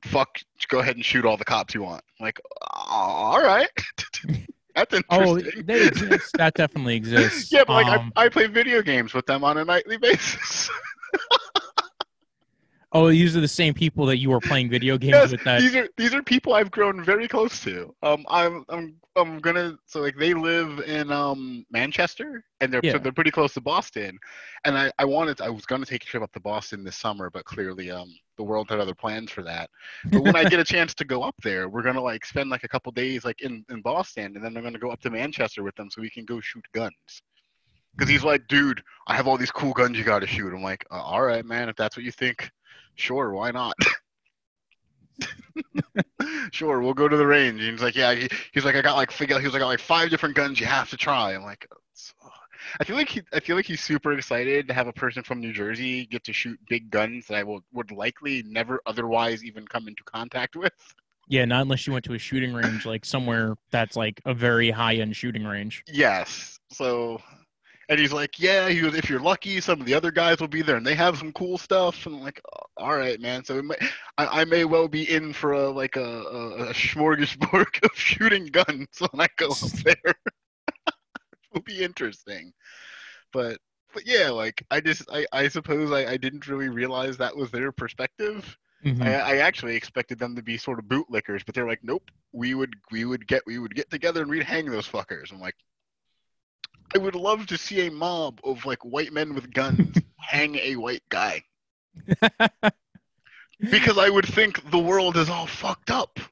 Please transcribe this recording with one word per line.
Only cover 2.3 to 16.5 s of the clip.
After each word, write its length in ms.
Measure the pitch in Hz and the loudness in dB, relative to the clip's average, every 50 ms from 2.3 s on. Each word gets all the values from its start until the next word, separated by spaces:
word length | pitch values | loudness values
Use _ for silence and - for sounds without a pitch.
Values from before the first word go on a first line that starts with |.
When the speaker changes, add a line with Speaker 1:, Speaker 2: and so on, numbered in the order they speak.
| - - - - - 50 50 50 | -8 -8 -12 -16 -16 -12 -12 -10
Speaker 1:
all 720 | 50 50 - 50 - 110 95 95 95 76 98 107 139 233 | -8 -8 -6 -2 0 0 0 0 0 0 0 2 2 4
right. 260 | 320 190 190 214 285 - _ - - - - - - - - - - | 6 6 6 6 4 2 _ -8 -10 -10 -10 -12 -12 -10 -10 -10 -6
<laughs> 520 | - 156 123 - - - _ _ _ _ | -4 -4 -4 -4 -10 -18 _ _ _ _
That's 180 | 160 240 - - 190 185 _ | 0 0 2 2 -2 0 _
Speaker 2:
Oh, 280 | 175 185 190 185 170 175 | 6 6 6 6 6 4
Speaker 1:
interesting. 280 | 180 - - - 214 | 0 -4 -8 -8 -4
Speaker 2:
they 220 | 165 220 240 214 - | 0 4 6 6 6
exist. 460 | - - 202 202 - - - - - 311 | 6 2 2 4 4 4 2 -2 0 4
That 160 | 170 160 - | 4 4 6
definitely 420 | - 160 147 - 156 135 120 117 | 4 2 2 2 -2 -2 0 0
exists. 560 | 113 107 113 117 120 - - - 311 254 - | 0 0 4 6 6 6 6 4 0 -4 4
Speaker 1:
<laughs> 0 | |
Yeah, 120 | 311 285 269 | 6 6 8
but, 80 | - 131 | 8 8
like, 140 | - - - | 6 6 6
Speaker 2:
Um, 260 | 202 214 - - 110 | 6 2 2 0 2
Speaker 1:
I, 100 | - 226 | 4 4
I 40 | 240 | 6
play 160 | - - 220 | 6 4 2
video 380 | 220 208 233 240 277 247 233 208 | 4 4 2 2 4 4 2 2
games 320 | 180 139 127 117 110 - | 2 2 0 0 0 -2
with 100 | 127 123 | -4 0
them 180 | - 135 139 143 | 0 0 2 4
on 140 | 143 147 151 | 2 2 2
a 80 | 156 | 2
nightly 320 | 165 175 180 - 202 220 226 | 2 2 2 2 0 -4 2
<laughs> 40 | 247 240 | 4 4
basis. 600 | - - - - - - - - - - - - - - - - - _ - - - 370 - - 480 - - - - 392 - - - - - - _ _ - _ _ _ _ _ _ _ _ _ _ _ _ _ _ _ _ _ - | 4 4 4 -2 -4 -4 -6 -6 -4 -4 -4 -4 -4 -8 -10 -12 -16 _ -12 -4 -4 -4 2 2 2 2 2 0 -6 -6 -6 -4 -4 -4 -4 -4 _ _ -12 _ _ _ _ _ _ _ _ _ _ _ _ _ _ _ _ _ 6
Speaker 2:
Oh, 160 | 165 160 165 | 8 8 10
these 260 | 160 165 175 175 160 | 10 8 8 6 6
are 60 | 170 | 4
the 80 | 156 143 | 2 2
same 240 | - - 175 156 143 | 2 4 2 2 4
people 320 | - 170 160 - - 147 | 4 2 0 2 2 2
that 120 | 131 135 127 | 4 4 4
you 120 | 131 135 | 4 4
were 100 | 131 123 | 2 2
playing 300 | - - 147 135 127 120 | 2 2 2 2 2 2
video 280 | 117 123 113 131 135 127 | 0 2 2 2 2 2
games 140 | 120 135 | 4 8
Speaker 1:
Yes, 200 | 202 285 277 - 127 | 8 8 8 8 4
Speaker 2:
with 100 | 117 - | -2 2
that. 160 | - 123 123 | 4 4 6
Speaker 1:
these 160 | 247 254 247 | 6 6 4
are, 140 | 262 240 - - - | 2 0 -2 -4 0
these 160 | 226 240 247 | 0 2 2
are 100 | 277 285 | 0 0
people 300 | - 247 262 - 254 | 2 2 2 4 4